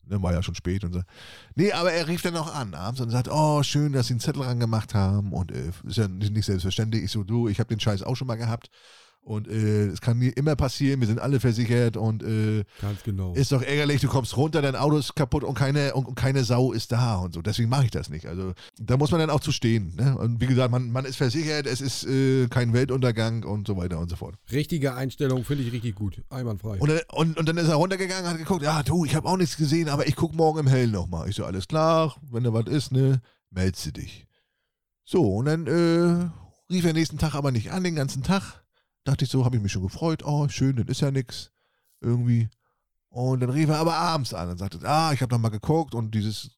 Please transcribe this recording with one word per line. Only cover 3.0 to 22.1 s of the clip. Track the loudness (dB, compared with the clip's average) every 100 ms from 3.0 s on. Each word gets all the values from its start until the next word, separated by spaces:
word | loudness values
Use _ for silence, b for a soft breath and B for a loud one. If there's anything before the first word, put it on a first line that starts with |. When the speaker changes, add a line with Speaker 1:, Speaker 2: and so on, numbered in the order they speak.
Speaker 1:
und | -2
sagt, | 0 0
"Oh, | 2 2 2
schön, | 2 2 2
dass | 0 0
Sie |
einen | 0
Zettel | -2 -4
rangemacht | -2 0 0 0 0
haben | 0 2 2 0
und, | -4 -4
äh, | -4 -6 -8 -4
ist | -2
ja | -2
nicht, | 0 -2
nicht | 0 0
selbstverständlich." | 0 0 -2 0 -2
Ich | -2
so, | -4
"Du, | -2 0 0
ich | 0
hab | -2
den | 0
Scheiß | 0 -2
auch | -2 -4
schon | -4
mal | -4
gehabt." | -4 -6 -8 B B B B B
Und, | -8 -6 -4
äh, | 0 2 4 2
es | 0
kann | 0 2
nie, | 2
immer | 2 0 2
passieren, | 0 2 0 2
wir | 2
sind | 2
alle | 2 2
versichert | 2 2 2 4 2 2
und, | -2 -2
äh, | -2 0 2 0 -4 B
Speaker 2:
Ganz | -6 -4
genau. | -4 -4 -2
Speaker 1:
ist | 0 2
doch | 0
ärgerlich, | 0 0 2 2
du | 2
kommst | 0 0
runter, | 0 2 2
dein | 0
Auto | 2 2 2
ist | 0
kaputt | -2 0 0
und | -2
keine, | 0 0 2 0
und, | 0 -4
und |
keine | -2 0 2
Sau | 2 2 2
ist | 0 -2
da | 0 0 0
und | -2
so. | -4
Deswegen | -4 0 0
mach | 2
ich | 2
das | 0 -6
nicht. | -10
Also | -8 -8 -6 -8 B -14
da | 0 2
muss | 4
man | 2
dann | 2
auch | 0
zu | 0
stehen, | 0 2 2 0
ne? | 0 0 2
Und | -2 0
wie | 2
gesagt, | 2 4
man, | 0 0
man | -4
ist | -4 0
versichert, | 0 0 0 -2 -2
es | -2
ist, | -4 -4
äh, | 0